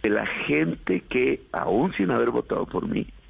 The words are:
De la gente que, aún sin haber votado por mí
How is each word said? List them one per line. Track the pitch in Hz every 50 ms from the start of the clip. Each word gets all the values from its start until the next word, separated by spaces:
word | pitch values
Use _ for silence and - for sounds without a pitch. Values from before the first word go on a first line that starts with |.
| -
De | 110
la | 104 107 107
gente | 104 - - - - 147 151 160 165 160 - - - 190 - - -
que, | - 123 127 135 135 - - - -
aún | 87 - - 90 110 147 190 -
sin | - - 175
haber | 120 113 117 120
votado | 117 120 - - - - -
por | - - 92 -
mí | - - - - - - - - -